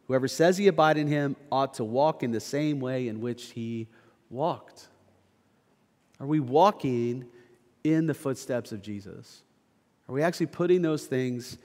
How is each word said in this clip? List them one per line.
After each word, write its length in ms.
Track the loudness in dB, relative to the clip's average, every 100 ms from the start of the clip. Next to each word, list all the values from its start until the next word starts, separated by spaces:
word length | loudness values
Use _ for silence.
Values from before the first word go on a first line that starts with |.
| -2
Whoever 200 | 0 0
says 300 | 4 4 6
he 100 | 4
abide 300 | 6 4 4
in 100 | 2
him 280 | 0 0 -4 -4
ought 220 | -2 -2 -4
to 80 |
walk 380 | -2 2 2 2
in 100 | -4
the 80 | -4
same 400 | -4 -2 -2 -2
way 280 | -4 -4 -4
in 120 | -6
which 320 | -6 -8 -10
he 360 | -10 -6 -6 -10 -16 _ _ _
walked." 580 | -4 -4 -4 -12 -20 -20 _ _ _ _ _ _ _ _ _ _ _ _ -10
Are 80 | -2
we 120 | 0
walking 840 | 2 6 6 4 -2 0 -2 -4 -10 -20 -20 _ _ _
in 220 | 0 2 0
the 80 |
footsteps 580 | -2 -4 -6 -6 -6 -6
of 100 | -12
Jesus? 600 | -10 -12 -12 -18 -20 -20 _ _ _ _ _ _ -8
Are 60 |
we 80 | -2
actually 240 | 0 0 -4
putting 360 | 0 2 4
those 240 | 4 0 -2
things 520 | -2 -2 -6 -10 -18